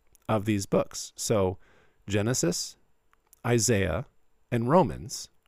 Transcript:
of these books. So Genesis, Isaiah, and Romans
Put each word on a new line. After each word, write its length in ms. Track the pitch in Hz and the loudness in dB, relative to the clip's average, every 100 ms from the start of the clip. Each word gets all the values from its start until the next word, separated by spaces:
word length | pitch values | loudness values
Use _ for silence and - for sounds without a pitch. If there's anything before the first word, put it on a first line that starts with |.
| _ _ - | _ _ -4
of 160 | 110 101 | -2 0
these 220 | 104 98 | -2 0
books. 440 | - - - - - | 0 0 -6 -14 -10
So 420 | - 113 92 90 - - _ _ - | -2 2 2 -2 -14 -20 _ _ -4
Genesis, 720 | 101 104 127 170 175 - - _ _ _ _ _ _ | -2 0 0 -2 -2 -8 -14 _ _ _ _ _ _
Isaiah, 640 | 117 120 110 107 92 80 135 _ _ _ _ | 0 2 4 2 2 -2 -6 _ _ _ _
and 180 | 120 117 | -2 4
Romans 600 | 170 131 65 78 - - _ | 4 4 -2 -10 -14 -16 _